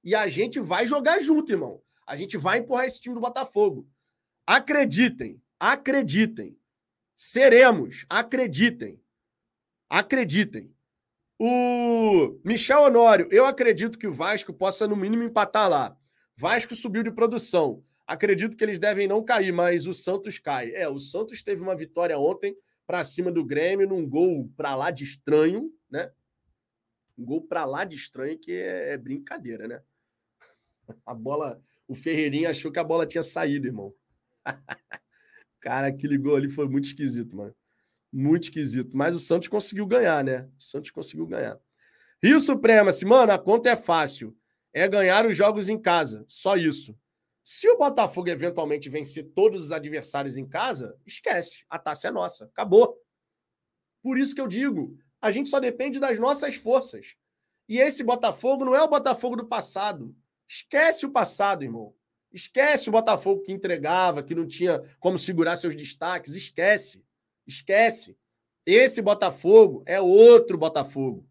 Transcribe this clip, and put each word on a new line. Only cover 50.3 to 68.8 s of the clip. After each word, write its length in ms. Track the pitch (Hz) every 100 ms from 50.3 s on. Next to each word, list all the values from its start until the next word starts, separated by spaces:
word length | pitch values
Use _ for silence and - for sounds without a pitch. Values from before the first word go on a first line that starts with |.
| 127
em 100 | 135
casa, 500 | 165 247 170 113 - -
esquece. 600 | - 453 185 165 - _
A 80 | 165
taça 300 | - 147 -
é 40 |
nossa. 340 | 226 180 - -
Acabou. 520 | - 208 196 240 - _ _ _ _ _ _ _ _ _ _
Por 160 | 254 262
isso 160 | 277
que 80 | 277
eu 60 | 254
digo: 500 | 196 277 185 - - _ _
a 100 | 220
gente 180 | 214 277
só 100 | 277
depende 400 | 254 240 269 277
das 200 | 277 214
nossas 360 | 247 285 285 -
forças. 600 | 220 254 - 104 - _ _ _ _ _ -
E 120 | 226
esse 240 | 285 285
Botafogo 600 | 240 240 233 - 247 269
não 120 | 262 269
é 60 |
o 80 | 311
Botafogo 460 | 294 277 254 247 240
do 120 | 226
passado. 680 | 226 - 196 208 165 113 - _ _ _
Esquece 580 | - - 277 320 320 277
o 60 |
passado, 520 | 262 202 - 202 180
irmão. 300 | 131 113 107 _ _ _ _
Esquece 580 | 190 - 247 285 285 220
o 20 |
Botafogo 500 | 220 226 202 196 196
que 100 | -
entregava, 720 | 190 190 165 151 180 185 147
que 120 | 139 170
não 120 | 160
tinha 340 | - 180 151 - _
como 180 | 180 185
segurar 380 | - 170 165 170
seus 200 | 175 151
destaques. 600 | 139 - 165 180 156 175
Esquece. 680 | - - 185 214 - 95 _ _ _ _ -
Esquece. 720 | 135 - 202 233 226 - - _ _ _ _ -
Esse 360 | 208